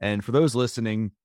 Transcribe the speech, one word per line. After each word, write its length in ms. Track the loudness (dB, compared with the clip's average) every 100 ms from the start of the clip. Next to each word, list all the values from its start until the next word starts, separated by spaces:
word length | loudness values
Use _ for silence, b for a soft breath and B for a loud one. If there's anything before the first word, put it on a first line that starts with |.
And 240 | -4 -4 0
for 80 |
those 220 | 2 4 2
listening 560 | -2 -2 -2 -2 -4 -6